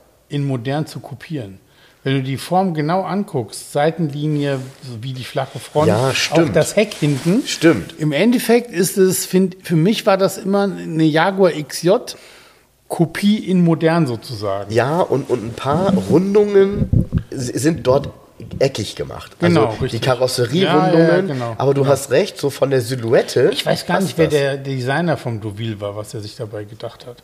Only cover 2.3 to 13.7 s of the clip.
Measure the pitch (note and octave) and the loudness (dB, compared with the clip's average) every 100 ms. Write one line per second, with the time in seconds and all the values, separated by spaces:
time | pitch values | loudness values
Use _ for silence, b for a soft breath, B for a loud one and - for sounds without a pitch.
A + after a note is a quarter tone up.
2.3 | C3 - F3+ F#3+ D#3 D3 F3+ F3 F#3 G3+ | -6 -2 0 0 -2 -2 -2 -2 -4 -4
3.3 | C#3+ G#2+ - - D3 D3+ E3 D#3+ C#3 D3 | -6 -6 -10 -6 0 0 0 -2 -2 -2
4.3 | D3 C#3+ C#3 B2+ - C3 A#2 B2+ C3 B2 | -2 -2 -4 -6 -14 -14 -10 -10 -10 -8
5.3 | C#3 C3 C3 - D3 D3+ G#2+ C3+ B2 - | -6 -6 -8 -4 0 2 4 2 0 0
6.3 | D3+ D#3+ D#3 D3 - G#3+ - D3 C#3 E3 | 2 4 2 2 2 -2 0 0 0 2
7.3 | G#3 D#4 - E3+ B2 - - D3+ D3 G#3+ | 0 0 2 4 4 0 -4 -2 2 4
8.3 | A#3+ - A#3 A#3+ E3 G3 - F#3 F3+ - | 2 4 2 2 -2 0 2 2 2 0
9.3 | F#3 F#3+ F3 - E3 E3 A3+ - F#3+ F#3+ | 0 0 -2 -2 2 2 2 2 2 2
10.3 | - F#3+ G3+ G3+ F3 F3 D#3+ D#3+ D3+ F3 | -2 -2 0 0 -4 -4 2 2 4 2
11.3 | F#3+ F#3 D3+ D3 - E3 A3+ - B B | 4 2 2 -6 -2 2 2 0 B B
12.3 | B B B B _ - - E3 - G3+ | B B B B _ -8 -2 -2 0 0
13.3 | G#3+ - F#3 F3 | 0 2 2 4